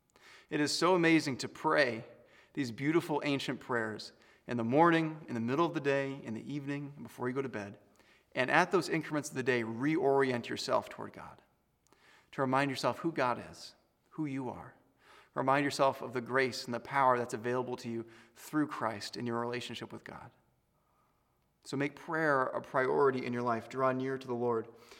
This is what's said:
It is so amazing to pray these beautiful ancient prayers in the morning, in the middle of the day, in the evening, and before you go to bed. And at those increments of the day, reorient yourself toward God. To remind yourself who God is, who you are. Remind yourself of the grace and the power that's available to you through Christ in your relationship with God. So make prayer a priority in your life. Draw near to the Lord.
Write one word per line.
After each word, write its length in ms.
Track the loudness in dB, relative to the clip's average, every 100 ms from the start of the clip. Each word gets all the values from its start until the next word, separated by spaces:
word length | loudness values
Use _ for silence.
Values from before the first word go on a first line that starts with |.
| _ _ -20 -20 -6
It 80 | 0
is 120 | 0
so 220 | 2 4
amazing 440 | 6 6 6 4 -4
to 100 | -6
pray 560 | -4 2 4 4 0 -8 -18 -20 -20 _
these 180 | -6 -4
beautiful 480 | -2 2 2 2 -2 0
ancient 340 | -2 -2 -6
prayers 520 | -2 -2 -2 -6 -12 -20 _ _ -6
in 100 | -4
the 60 |
morning, 540 | 2 6 6 6 2 -6 -8
in 60 |
the 80 | -4
middle 240 | 0 2 0
of 80 |
the 60 | 0
day, 400 | 0 0 0 -6
in 120 | -8 -10
the 180 | -8
evening, 400 | -8 -6 -6 -8 -12
and 80 |
before 240 | -14 -6 -4
you 40 |
go 80 | -2
to 80 | -4
bed. 260 | -6 -10 -12 _ _ _ _ _ -2
And 160 | 2
at 200 | 4 4
those 180 | 2 2
increments 400 | -2 -2 -4 -4
of 60 | -4
the 80 |
day, 200 | 0 0
reorient 840 | 0 -2 -2 2 4 4 4 0 -4
yourself 400 | -6 -2 -2 -2
toward 260 | -10 -14
God. 280 | -14 -18 -20 _ _ _ _ _ _ _ -20 _
To 80 | -2
remind 280 | 2 2 2
yourself 300 | 0 -2 0
who 120 | -2
God 300 | 0 0 0 -6
is, 220 | -16 -20 -20 _ _ _
who 180 | -8 -6
you 220 | -6 -6
are. 260 | -8 -14 -20 _ _ _ -20 -10
Remind 300 | -2 2 4
yourself 380 | 2 4 2 2
of 120 | -4
the 80 | -6
grace 440 | 0 2 2 0 -6
and 80 |
the 60 | -8
power 380 | -2 2 4 4
that's 160 | 2
available 420 | -4 -2 0 -2 -6
to 120 | -6
you 160 | -8 -8 -14 -20 -20
through 320 | -4 0 0
Christ 500 | 0 -2 -2 -8 -6
in 80 | -2
your 140 | -2
relationship 520 | -2 -4 -6 -8 -10
with 120 | -14
God. 260 | -14 -16 -16 -20 _ _ _ _ _ _ _ _ _ _ _ _
So 120 | -6 -2
make 200 | -2 -4
prayer 480 | -6 0 4 4
a 180 | 2 -2
priority 640 | -2 2 4 6 4 4 -2
in 80 |
your 80 | -2
life. 260 | 0 -2 -2
Draw 260 | 0 0
near 240 | 2 -2 -4
to 100 | -4
the 60 |
Lord. 340 | -2 0 0 -2 -10 -20 -20